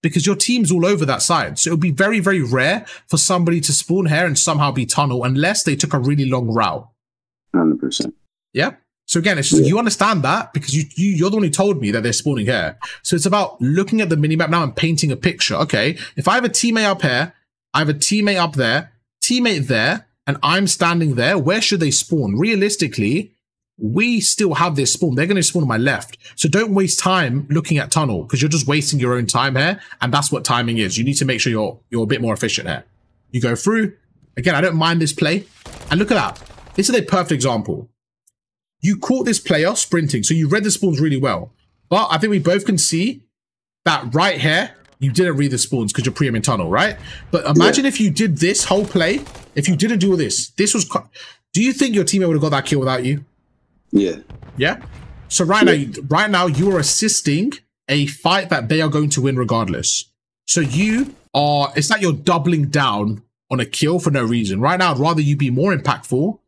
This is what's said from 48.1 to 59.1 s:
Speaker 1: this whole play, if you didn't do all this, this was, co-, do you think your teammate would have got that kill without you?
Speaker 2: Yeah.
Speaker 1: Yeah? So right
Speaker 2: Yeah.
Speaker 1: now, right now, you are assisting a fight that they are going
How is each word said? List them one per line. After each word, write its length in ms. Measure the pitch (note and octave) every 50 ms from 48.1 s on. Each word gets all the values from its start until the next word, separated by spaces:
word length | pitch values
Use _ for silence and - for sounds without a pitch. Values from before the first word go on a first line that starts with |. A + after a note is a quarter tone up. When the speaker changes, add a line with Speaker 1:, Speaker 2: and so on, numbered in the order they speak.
| D3 - A3+ G3+ D3+
Speaker 1:
this 280 | C#3+ D#3+ F3+ G3 - -
whole 200 | - F#3+ G3+ G#3
play, 360 | G3+ - F#3+ D#3+ E3+ A3 C#4+ C#3 - - - - - _
if 120 | D3 C#3+
you 80 | F3+ F3+
didn't 240 | - F#3+ A3+ A#3 G3
do 120 | F3+ G3+
all 60 | F#3
this, 320 | E3+ D3 G2+ - - - - _
this 160 | - G3+ G#3 -
was, 120 | G#3+ -
co-, 220 | - - - - _ _ - - - - _ _ _ -
do 80 | F3+
you 120 | A3+ C4 C4
think 220 | C4+ C#4 C4 A3
your 80 | G3+ E3+
teammate 240 | - - G3 F#3
would 60 | E3+ D#3+
have 60 | D3+
got 80 | D3 D#3
that 160 | C#3+ C#3 C3+
kill 140 | - D3+ C#3+
without 240 | C3 C3 C3 B2+ B2
you? 180 | B2+ D3 C#3+ - _ _ _ _ _ _ _ _ _ _ _ _ _
Speaker 2:
Yeah. 260 | - G2+ G2 F2+ D#2 - - - - - - - -
Speaker 1:
Yeah? 200 | C3 C3 D#3 - - - - - - - - - - -
So 180 | - - - F3+
right 200 | D#3+ G3 G#3+ G3
Speaker 2:
Yeah. 180 | F3 E3+ D3 C#3
Speaker 1:
now, 160 | A#2 - - - C3
right 200 | D3+ F3 G#3 G#3+
now, 180 | G3+ F3 F3+
you 240 | F3 C#3+ B2+ F3+ G3+
are 80 | F#3+ E3+
assisting 760 | C#3+ - - - A3 A3 - - - D3 C#3 D#3+ G3+ C#4+ C#4+ - _ _ _ _ _
a 180 | - C#3 D3 C#3+
fight 420 | C#3+ C#3+ - - E3+ F3+ G3 F3+ E3+
that 200 | E3+ C#3 A#2 A2
they 120 | D#3 D#3+
are 80 | D#3+ D#3
going 200 | C#3+ D3+ D3+ D3